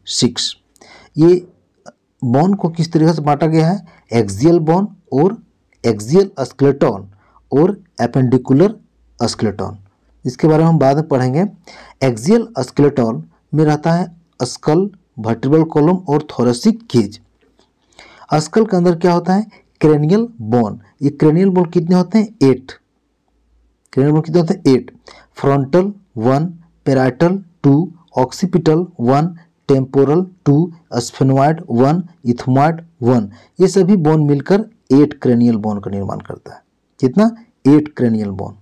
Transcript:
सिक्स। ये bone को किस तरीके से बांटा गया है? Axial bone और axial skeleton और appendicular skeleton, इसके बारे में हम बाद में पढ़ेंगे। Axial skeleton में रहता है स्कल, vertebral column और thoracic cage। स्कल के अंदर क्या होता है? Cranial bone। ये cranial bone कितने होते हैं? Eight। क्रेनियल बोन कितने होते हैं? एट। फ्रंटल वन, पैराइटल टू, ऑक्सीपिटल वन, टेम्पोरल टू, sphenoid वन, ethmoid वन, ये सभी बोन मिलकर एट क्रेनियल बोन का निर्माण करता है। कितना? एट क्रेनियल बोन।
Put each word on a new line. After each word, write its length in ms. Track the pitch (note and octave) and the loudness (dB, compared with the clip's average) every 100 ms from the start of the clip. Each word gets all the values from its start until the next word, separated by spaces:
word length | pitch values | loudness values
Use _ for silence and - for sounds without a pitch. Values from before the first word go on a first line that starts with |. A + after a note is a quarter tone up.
सिक्स। 500 | - - B2 - - - _ _ - - _ - | -10 -4 -4 -4 -10 -12 _ _ -20 -20 _ 0
ये 300 | E3+ F3+ - _ _ _ - - _ - | 2 2 -4 _ _ _ -20 -20 _ -8
bone 300 | B2+ C3 F3+ | -2 0 0
को 160 | G3+ E3+ | 0 -4
किस 220 | E3 D#3+ | -4 -2
तरीके 220 | D#3+ D#3+ | 0 0
से 80 | D#3+ | 0
बांटा 260 | D3 C#3+ D#3+ | -2 -2 0
गया 220 | D#3+ D#3+ | 0 0
है? 160 | G3+ - _ - | -2 -8 _ -4
Axial 460 | A#2 G2+ G2 D#3 F3 | -2 -2 0 2 2
bone 360 | D#3 F3 G#3 - - | 2 0 -2 -8 -6
और 280 | B2+ F#3 A3+ _ _ _ _ | 0 0 -2 _ _ _ _
axial 460 | A2+ G#2 G#2+ F3+ G3 - | -4 -4 0 0 0 -4
skeleton 720 | B2+ - C#3 C#3 D3 G2 F#2 _ _ _ - | -8 0 0 2 0 -2 -12 _ _ _ -4
और 300 | C3 F#3 G#3 _ - | 0 0 -2 _ -6
appendicular 760 | A#2+ C3+ B2+ B2+ B2+ C3+ G3+ - _ _ _ - | -2 0 0 0 2 2 2 -2 _ _ _ -8
skeleton, 540 | A#2 - G#2+ G2 G2 G2+ _ _ _ _ | -6 -4 -6 -6 -10 -12 _ _ _ _
इसके 220 | C3 - D#3 | -12 -2 0
बारे 160 | D#3 | 2
में 60 | E3 | 2
हम 100 | D#3+ | 2
बाद 160 | C3+ | 2
में 120 | C#3 D3+ | 0 -2
पढ़ेंगे। 380 | C3+ B2+ C#3+ G3 - - - - - | -2 -2 -2 -4 -8 -20 -20 -18 -4
Axial 440 | C3 A2 C3+ A#3 - - | -4 -2 0 0 0 -8
skeleton 640 | B2+ - C#3+ C3 A2+ C#3 D#3+ _ - | -6 0 0 0 -2 -4 -12 _ -6
में 100 | D3 | 0
रहता 260 | D3+ D3 E3 | 0 0 0
है 240 | E3+ F3+ - _ - | -2 -4 -12 _ -10
स्कल, 460 | B2+ - - D#3+ G3+ - _ - | -10 -6 -2 0 -2 -8 _ -8
vertebral 440 | A2+ A2+ C3+ D#3 | -6 -4 0 0
column 320 | D#3+ D3+ D3+ | 0 0 0
और 320 | F#3 F#3 C#3+ C#3+ | 0 -2 -4 -4
thoracic 440 | - A#2+ A#2+ A3 A3 - | -4 -2 0 0 -2 -2
cage। 280 | A#2 G2 - _ _ _ _ _ _ _ _ - - - | -2 -2 -6 _ _ _ _ _ _ _ _ -20 -18 -4
स्कल 320 | D#3 - A3 | -4 0 0
के 120 | A3 F3+ | 0 2
अंदर 180 | F3 | 0
क्या 180 | E3 F3+ | 2 0
होता 200 | F3 F3 | 0 0
है? 140 | F#3+ A3 _ _ - | -2 -4 _ _ -2
Cranial 460 | D#3 D3 D3+ G#3 A#3 - | 2 2 2 0 -2 -8
bone। 380 | G#2+ A#2+ G#2+ B2 - - | -2 0 0 -6 -18 -6
ये 80 | C#3+ | -4
cranial 400 | - D3+ D#3+ G3 | 0 2 2 2
bone 160 | F3+ | 0
कितने 300 | E3+ F3 E3 | 0 -2 0
होते 220 | F3+ F3+ A3 | 0 0 -2
हैं? 320 | A3 - C3+ | -2 0 0
Eight। 220 | C3 - - _ _ _ _ _ _ _ _ _ _ _ | 0 -4 -20 _ _ _ _ _ _ _ _ _ _ _
क्रेनियल 200 | C3 C#3+ | -2 0
बोन 80 | D3+ | 0
कितने 200 | D#3 E3+ | 0 -2
होते 120 | E3 | -2
हैं? 220 | - C#3+ | -2 0
एट। 160 | B2 - - - - _ | 0 -2 -20 -20 -20 _
फ्रंटल 580 | - C#3 C#3 C3+ F3 G3 G3+ _ A#2 | -6 -2 -2 0 0 -2 -6 _ -4
वन, 280 | A#2 C#3 E3+ - _ _ | 0 0 -2 -10 _ _
पैराइटल 580 | - C3+ C3 B2+ E3+ G3 - _ | -2 0 0 0 0 -2 -10 _
टू, 300 | C#3+ C#3+ F#3 - _ - | 2 2 0 -10 _ -4
ऑक्सीपिटल 680 | B2+ - F3+ F3 D#3+ D#3 F3 - | -4 -4 -4 0 0 0 -2 -4
वन, 360 | A#2+ C#3 E3+ E3+ _ _ - | 0 0 0 -6 _ _ -2
टेम्पोरल 580 | C3+ C3 C3+ C3+ D#3+ F#3 _ | 0 0 0 2 0 -2 _
टू, 280 | - C#3+ F3 - - A#2+ | 0 0 0 -6 -10 -8
sphenoid 640 | - - C3+ C3+ C#3+ E3 - | -6 -2 0 2 2 -2 -4
वन, 340 | A#2 C3+ E3+ E3+ _ A#2 | 0 2 0 -4 _ -6
ethmoid 540 | A#2+ B2+ C3 D3+ E3 - - | -4 0 2 0 -2 -10 -4
वन, 300 | A#2+ B2 G2+ - _ - | 0 0 -2 -12 _ -2
ये 80 | F#3 | 0
सभी 280 | G3 F3 | 2 2
बोन 280 | G#3 D3+ D#3 | 2 2 2
मिलकर 420 | D3 C#3+ C3+ G3+ A3 _ - | 2 0 0 -2 -2 _ 0
एट 300 | C3+ D3 - | 4 2 0
क्रेनियल 340 | B2+ A#2+ A#2+ | 0 2 2
बोन 240 | A2+ G#2+ G#2 | 0 -4 -6
का 120 | G2+ | -8
निर्माण 280 | G2 F#2+ - | -8 -8 -10
करता 340 | - - - | -12 -18 -18
है। 100 | - _ _ _ - | -20 _ _ _ -4
कितना? 380 | C3 F3+ A3+ - _ _ C3+ | -2 2 0 -2 _ _ 2
एट 260 | D3 D3 | 2 2
क्रेनियल 340 | - A#2+ A2 G2+ | -4 -2 -2 -4
बोन। 260 | F#2+ G2+ - | -10 -14 -16